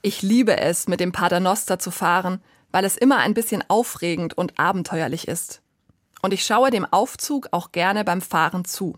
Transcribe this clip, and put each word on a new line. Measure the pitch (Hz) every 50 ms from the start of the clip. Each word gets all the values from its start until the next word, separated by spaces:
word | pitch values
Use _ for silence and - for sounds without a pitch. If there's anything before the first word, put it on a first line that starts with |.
| -
Ich | 202 - -
liebe | - 190 220 247 262 214 175
es, | - - 156 175 - -
mit | - 180 175
dem | 180 180
Paternoster | 175 - 180 180 180 180 190 180 196 - - - 185 180
zu | - 185
fahren, | 175 - 196 170 175 185 185 180 180 190 _ _ _ _ _ _
weil | - 185 190
es | 196 -
immer | - 240 269 285
ein | 233 123 - 214
bisschen | 226 233 - 220 - - _
aufregend | 190 220 240 - - - - 175 170 165 175 160 -
und | - 175 - _ -
abenteuerlich | 151 175 202 185 175 - - 160 160 131 151 165 -
ist. | - - 170 - - - - _ _ _ _ _ _ _ _ _ _ _ -
Und | - 190 196
ich | 190 -
schaue | - 220 220 262 269
dem | 233 202 180
Aufzug | - - 190 220 - - - - - 294 277 - -
auch | - 175 175 -
gerne | - 175 175 190 196 214 208
beim | 185 175 185
Fahren | - - - 165 160 151 - 185 175
zu. | - - - 196 170 -